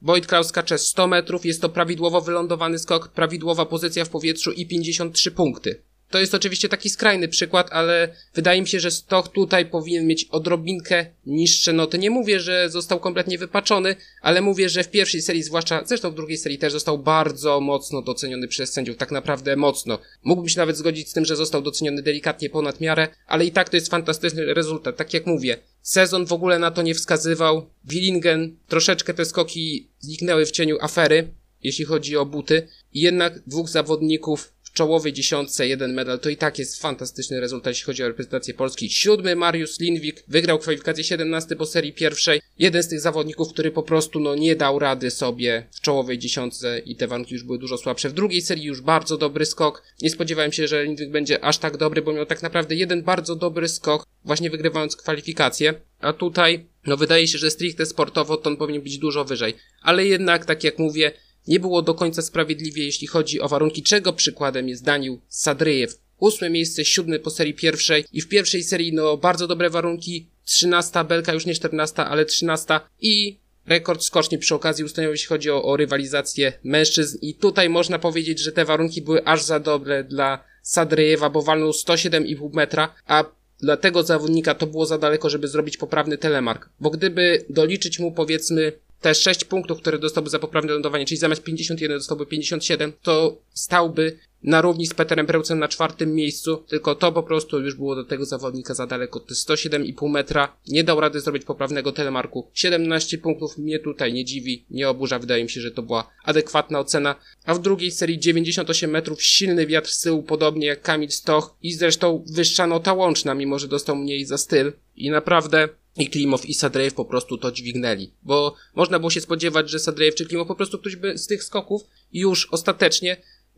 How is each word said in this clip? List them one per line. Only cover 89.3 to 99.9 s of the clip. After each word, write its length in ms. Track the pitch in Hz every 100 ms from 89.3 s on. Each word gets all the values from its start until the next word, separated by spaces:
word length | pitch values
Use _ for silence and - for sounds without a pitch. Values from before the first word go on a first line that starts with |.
| 175
punktów, 340 | - 185 170 156
które 200 | 165 151
dostałby 320 | 151 156 151
za 80 | 147
poprawne 340 | 156 160 151
lądowanie, 340 | 147 147 147 139
czyli 120 | 160
zamiast 240 | 165 156
pięćdziesiąt 380 | - 160 165 165
jeden 180 | 151 143
dostałby 280 | - 147 143
pięćdziesiąt 380 | 156 143 156
siedem, 280 | - 151 151 -
to 340 | 175 156 160 - _
stałby 640 | - - 180 170 147 160 165 _ _
na 180 | 143 160
równi 260 | 175 165 165
z 80 |
Peterem 320 | - 160 156 156
Prełcem 320 | 165 156 160
na 100 | 151
czwartym 460 | - 160 - 156
miejscu, 420 | 156 147 - 160 160
tylko 380 | - 151 151
to 180 | 139 175
po 100 | 165
prostu 380 | 160 156 156 143
już 140 | 139
było 200 | 135 139
do 100 | 131
tego 200 | 123 135
zawodnika 500 | 139 131 131 131 123
za 120 | 131 123
daleko. 340 | 123 123 117
Te 140 | -
sto 220 | 123 - 151
siedem 280 | 160 147
i 80 | 139